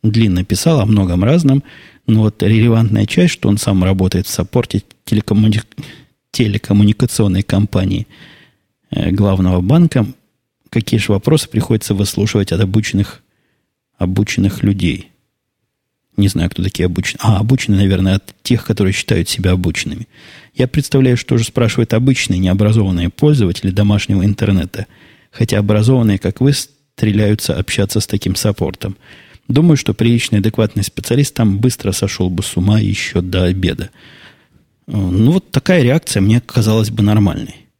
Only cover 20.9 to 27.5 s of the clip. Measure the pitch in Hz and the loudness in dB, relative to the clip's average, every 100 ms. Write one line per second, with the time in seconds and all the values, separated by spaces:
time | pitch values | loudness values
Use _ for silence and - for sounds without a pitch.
20.9 | 135 131 123 - 120 113 - 117 - 117 | 2 2 0 0 -2 0 0 0 0 0
21.9 | 113 127 131 - 92 92 98 104 110 95 | 0 0 0 -2 0 0 2 2 2 2
22.9 | 87 87 - 151 147 95 90 101 95 104 | 0 -2 0 2 2 0 0 -2 0 2
23.9 | 104 - 101 101 101 104 95 76 - - | 2 0 0 0 0 0 0 -2 -8 -12
24.9 | _ - _ _ - 110 104 101 107 110 | _ -20 _ _ -6 -2 0 2 2 4
25.9 | 131 113 98 92 - 135 139 - _ _ | 4 2 0 -2 0 0 0 -6 _ _
26.9 | - 107 104 104 107 - | -2 0 2 0 0 -2